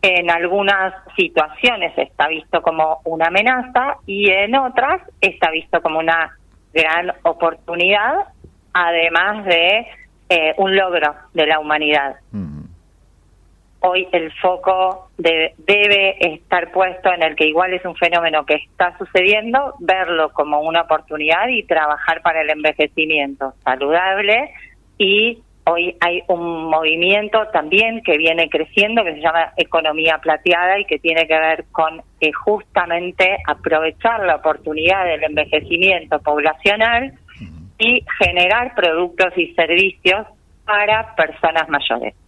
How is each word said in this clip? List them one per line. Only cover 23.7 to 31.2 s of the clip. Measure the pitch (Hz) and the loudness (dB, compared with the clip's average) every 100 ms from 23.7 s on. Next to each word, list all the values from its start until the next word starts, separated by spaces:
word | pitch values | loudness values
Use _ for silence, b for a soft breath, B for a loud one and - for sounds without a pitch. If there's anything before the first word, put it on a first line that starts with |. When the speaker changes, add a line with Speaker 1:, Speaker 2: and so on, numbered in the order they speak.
| 131 143 165 185 190 202 220 302 B B B _ _ | -2 0 2 2 0 0 0 0 B B B _ _
Speaker 1:
Y | 196 202 226 233 _ _ - | 0 2 2 -2 _ _ -2
hoy | 170 175 175 | 0 -2 -2
hay | 175 175 175 | -2 -2 -2
un | 175 170 165 160 | -2 -2 -6 -2
movimiento | 156 160 160 175 202 208 220 214 | 0 0 0 2 0 0 -2 0
también | 175 151 185 226 226 | -4 0 0 0 -2
que | - 151 | -2 0
viene | 165 165 160 | 2 0 0
creciendo, | 156 156 - 208 233 | -2 -4 0 0 0
que | 190 | -2
se | 151 | -2
llama | 160 165 165 - | -2 0 -2 -2
economía | 165 170 156 151 160 156 | -2 0 -2 0 0 0
plateada | 160 151 - 170 180 202 | 0 0 2 0 2 0
y | |
que | 196 151 | -2 -4
tiene | 165 165 | -2 0